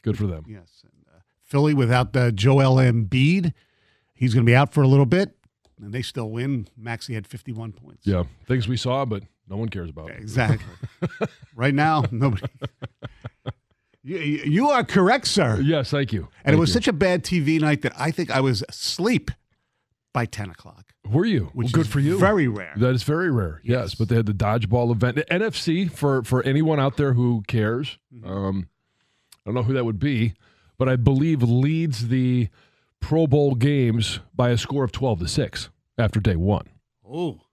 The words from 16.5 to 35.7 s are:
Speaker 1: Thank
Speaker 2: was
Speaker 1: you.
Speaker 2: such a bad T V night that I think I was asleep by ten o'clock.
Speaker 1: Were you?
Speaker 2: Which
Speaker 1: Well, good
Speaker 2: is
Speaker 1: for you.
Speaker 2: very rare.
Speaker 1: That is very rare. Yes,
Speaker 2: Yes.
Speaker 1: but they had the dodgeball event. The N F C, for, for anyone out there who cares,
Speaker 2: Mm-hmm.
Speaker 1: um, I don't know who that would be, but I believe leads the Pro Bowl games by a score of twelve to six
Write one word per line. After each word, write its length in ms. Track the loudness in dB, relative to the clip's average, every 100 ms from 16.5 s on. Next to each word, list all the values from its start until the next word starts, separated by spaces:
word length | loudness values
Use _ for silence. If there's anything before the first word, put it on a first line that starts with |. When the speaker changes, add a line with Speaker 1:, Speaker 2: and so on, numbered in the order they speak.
Speaker 1:
Thank 80 | 4
Speaker 2:
was 80 | 4
Speaker 1:
you. 40 | 2
Speaker 2:
such 120 | 0
a 60 |
bad 320 | 0 2 0 0
T 160 | 0
V 180 | 2 2
night 220 | 2 0
that 100 | -2 -4
I 120 | -4
think 200 | -4 -2
I 80 | 0
was 240 | 0 0 -4
asleep 600 | -10 -8 -2 0 0 -2 -12 _ _ _ _ _ _ _
by 120 | -6 -6
ten 240 | -8 -12
o'clock. 440 | -14 -20 -20 -20 _ -2
Speaker 1:
Were 200 | 0 2
you? 240 | 0 -2
Speaker 2:
Which 120 | -4 0
Speaker 1:
Well, 60 |
good 160 | 0 0
Speaker 2:
is 40 |
Speaker 1:
for 80 | 0
you. 180 | 0 2
Speaker 2:
very 300 | 2 4 0
rare. 240 | -2 -8 0
Speaker 1:
That 140 | 0 2
is 80 |
very 260 | 0 -2 0
rare. 300 | 0 -2 -6 -2
Yes, 140 | -2
Speaker 2:
Yes. 140 | -2 -4
Speaker 1:
but 120 | 0
they 80 | 0
had 100 | 0
the 80 |
dodgeball 560 | 0 0 0 0 0 2
event. 240 | 2 0 -2
The 160 | -2
N 80 | -2
F 140 | -2 -2
C, 300 | -2 0 -2
for, 360 | -2 0 0
for 180 | 0 0
anyone 360 | 2 2 2 2
out 160 | 0 0
there 180 | 0
who 300 | 2 2 0 0
cares, 480 | 0 0 -2 -6 -12 _ -18
Speaker 2:
Mm-hmm. 160 | -10
Speaker 1:
um, 380 | -6 -4 -4 -6 _ _ _ _ _ _ -18 -6
I 40 |
don't 60 | -4
know 80 |
who 100 | 0
that 100 | 0
would 160 | -2 -2
be, 340 | -2 0 -2 -4 _ _ _ _
but 100 | 0
I 80 | 2
believe 480 | 2 2 2 2
leads 640 | 2 2 2 0 -2 -4 -2
the 400 | 0 0 0 -2 _ _ _ _ _
Pro 260 | -2 0 4
Bowl 280 | 4 2 2
games 640 | 0 2 2 0 -2 -6 -12
by 180 | -2 0
a 60 | 0
score 280 | -2 -4 -4
of 80 |
twelve 260 | -2 -2 -2
to 80 | -2
six 420 | -4 -4 -6 -14